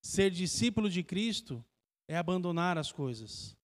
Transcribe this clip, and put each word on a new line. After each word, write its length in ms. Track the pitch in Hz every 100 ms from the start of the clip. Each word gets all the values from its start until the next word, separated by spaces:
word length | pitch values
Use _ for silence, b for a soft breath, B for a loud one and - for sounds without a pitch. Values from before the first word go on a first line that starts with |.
Ser 280 | - - 196
discípulo 600 | 180 180 - 233 226 214
de 140 | 180
Cristo 600 | 170 180 226 208 - 120 - _ _ _ -
é 120 | 160
abandonar 600 | 170 185 180 170 180 165
as 140 | 147
coisas. 640 | - 135 113 107 - - -